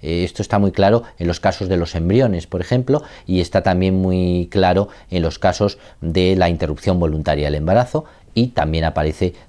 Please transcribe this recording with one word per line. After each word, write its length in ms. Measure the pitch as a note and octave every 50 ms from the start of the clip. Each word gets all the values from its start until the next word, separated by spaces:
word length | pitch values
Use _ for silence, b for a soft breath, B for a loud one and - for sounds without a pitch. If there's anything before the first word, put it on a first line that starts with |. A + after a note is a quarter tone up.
Eh, 240 | - D2+ E2 F2 F2+
esto 160 | - - -
está 180 | - - - G#2
muy 140 | G2+ G2 -
claro 300 | - G2 G2 G#2+ A#2 A#2 B B -
en 80 | F2
los 120 | E2+ F2 -
casos 300 | - G2+ F#2 - G2+ F#2
de 80 | F#2+
los 180 | F2 E2+ E2 -
embriones, 520 | F2 E2 F2 G2 B2 C3+ A#2+ G2 F2 -
por 160 | - - F2+ F2
ejemplo, 400 | - A#2+ B2+ B2+ - C3+ D3+ B B B B B
y 140 | - F#2 F#2
está 220 | F2 - - G2 F2+
también 380 | G#2 F#2 F2+ F#2 F#2+ F#2+ F#2
muy 480 | F#2 F#2 F#2 F#2 F2+ F2+ F2+ F2+ F2 E2+
claro 380 | - G2+ F#2 F2+ F2+ F#2+ G2+ B B B B B
en 100 | - F2+
los 180 | E2 D#2+ D#2 -
casos 380 | - F#2+ F2 - G#2 G2+ - B B B B B
de 340 | - E2 D#2+ F#2 F2+ F#2 F#2+
la 120 | F#2 F2+ F2
interrupción 500 | F2 D#2+ - D#2 D2+ - - G2+ F#2 F2+
voluntaria 500 | F2 D#2+ D2+ D#2 D2+ - D2+ D2 D2 D2
del 80 | D2
embarazo, 500 | D2 D2+ E2 F#2+ A2+ B2 B2 - D3+ D3+ B B B B B -
y 160 | - A#2+ B2+
también 360 | - - D2+ D#2 D#2 D#2+ D#2+
aparece, 500 | D#2+ - - D2+ D#2 D#2 - F#2+ F2+ E2 B B